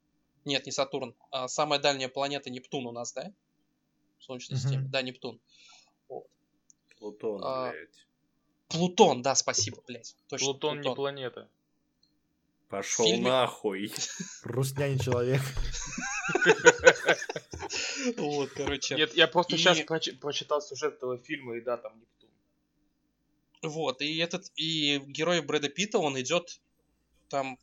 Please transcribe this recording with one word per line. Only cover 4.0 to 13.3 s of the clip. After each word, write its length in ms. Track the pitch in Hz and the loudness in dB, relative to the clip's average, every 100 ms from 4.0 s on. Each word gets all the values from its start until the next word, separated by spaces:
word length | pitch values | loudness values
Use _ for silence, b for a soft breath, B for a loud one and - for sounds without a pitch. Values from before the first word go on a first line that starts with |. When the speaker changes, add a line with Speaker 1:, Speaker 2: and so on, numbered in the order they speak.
| _ _ | _ _
Speaker 1:
В 60 | |
Солнечной 320 | - 127 - 131 | -12 -12 -6 -4
Speaker 2:
Мгм. 60 | |
Speaker 1:
системе. 260 | 135 135 135 | -2 -2 -2
Да, 140 | 135 | -4
Нептун. 380 | 127 127 123 - _ B B B B _ - | -4 -8 -12 -12 _ B B B B _ -16
Вот. 200 | - - _ _ _ _ _ _ - | -16 -16 _ _ _ _ _ _ -14
Speaker 3:
Плутон, 440 | 104 104 113 98 | -14 -8 -8 -6
Speaker 1:
А, 260 | 131 131 127 | -4 -4 -4
Speaker 3:
блядь. 360 | 78 85 _ _ _ _ _ _ _ - | -8 -16 _ _ _ _ _ _ _ -8
Speaker 1:
Плутон, 540 | 165 180 180 180 123 | -2 0 6 6 6
да, 120 | 131 | 2
спасибо, 480 | - - 127 107 - - | 0 0 -2 -4 -6 -12
блядь. 300 | 117 - - - | -14 -14 -20 -10
Точно, 180 | 131 135 | -4 -2
Speaker 4:
Плутон 300 | 135 151 147 | 0 -2 -2
не 20 | |
Speaker 1:
Плутон. 140 | 139 123 | -4 -2
Speaker 4:
планета. 520 | 139 139 123 - 110 _ _ _ _ _ _ _ _ _ _ _ - | -4 -4 -8 -10 -18 _ _ _ _ _ _ _ _ _ _ _ -10
Speaker 3:
Пошел 360 | 98 - - 113 | -6 -4 2 2
Speaker 1:
В 20 | |
фильме 200 | 117 123 | 2 2